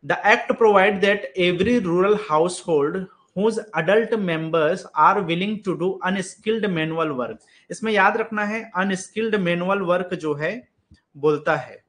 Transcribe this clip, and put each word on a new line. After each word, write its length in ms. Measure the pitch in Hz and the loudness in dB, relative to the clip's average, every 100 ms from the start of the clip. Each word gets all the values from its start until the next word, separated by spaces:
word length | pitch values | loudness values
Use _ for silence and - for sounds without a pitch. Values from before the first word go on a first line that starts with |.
| 143 | -4
The 120 | 175 202 | -2 2
act 320 | 240 - 254 | 2 2 2
provide 400 | 226 196 196 202 196 | 4 6 4 2 0
that 140 | 202 - - | 0 -2 -2
every 460 | 180 170 202 247 185 | 0 2 2 2 2
rural 320 | 170 190 208 - | 2 2 2 2
household 640 | 156 170 180 - 156 143 180 185 _ _ - | 0 0 -2 -2 0 2 -2 -8 _ _ -2
whose 220 | 214 214 - 160 | -2 -2 -4 -4
adult 340 | 165 214 226 | 2 2 2
members 680 | 226 190 160 160 165 151 185 - - | -2 0 -2 -2 0 0 0 -6 4
are 260 | 160 196 175 | 4 4 0
willing 300 | 170 196 214 202 | -2 -2 -4 -6
to 120 | 160 | -4
do 100 | 180 190 180 | -4 -4 -4
unskilled 640 | 196 185 - - 220 208 170 | -4 -6 -8 -4 -2 0 -2
manual 380 | 156 160 160 135 | -2 -2 -2 -2
work। 200 | 120 113 _ _ _ | -6 -8 _ _ _
इसमें 220 | 180 220 | -8 -2
याद 240 | 214 190 220 | 2 2 2
रखना 280 | 220 214 208 | -4 -4 -4
है 260 | 220 214 180 | -6 -6 -4
अनस्किल्ड 600 | 196 185 - - 226 208 | -2 -2 -6 -4 -2 0
मैनुअल 440 | 175 175 175 196 | 0 0 0 -2
वर्क 340 | 180 180 180 | 2 0 0
जो 200 | 175 156 | -6 -4
है 360 | 143 156 226 - _ _ - _ 143 | -4 -4 -6 -12 _ _ -20 _ -2
बोलता 380 | 147 151 151 151 | 0 0 0 -2
है। 280 | 123 101 | -2 -18